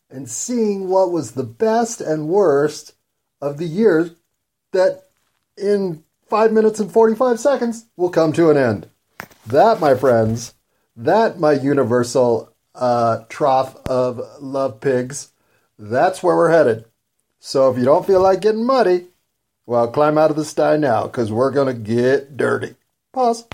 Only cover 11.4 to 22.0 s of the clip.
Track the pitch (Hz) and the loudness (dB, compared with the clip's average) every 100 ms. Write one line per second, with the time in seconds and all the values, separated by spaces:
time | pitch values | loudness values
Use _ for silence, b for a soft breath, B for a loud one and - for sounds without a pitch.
11.4 | 151 139 135 139 117 123 120 139 123 113 | 0 2 0 0 2 0 0 0 2 0
12.4 | - _ _ - 123 120 117 113 - - | -4 _ _ -6 -2 0 0 -2 -6 -4
13.4 | 147 131 131 - - 127 127 120 101 131 | 0 0 -2 -8 -6 -2 -2 -4 -12 -14
14.4 | 139 135 135 - 139 127 127 143 - _ | -10 -4 -4 -4 -2 -2 -2 -10 -16 _
15.4 | _ _ _ _ 104 123 175 - 180 165 | _ _ _ _ -6 0 0 0 0 2
16.4 | 165 165 131 113 - _ _ _ _ _ | 4 4 4 0 -6 _ _ _ _ _
17.4 | - 135 135 123 123 165 185 190 190 190 | -6 2 2 2 2 2 4 2 4 2
18.4 | 208 220 240 269 190 180 175 _ _ _ | 0 -2 0 2 2 0 -4 _ _ _
19.4 | _ _ - 120 117 143 151 151 156 151 | _ _ -4 -2 0 0 2 4 2 0
20.4 | 147 - 151 151 143 110 101 - 110 107 | -4 -2 0 0 0 -2 -2 -6 -4 -2
21.4 | 131 131 135 120 104 117 | -2 0 -2 -4 -4 0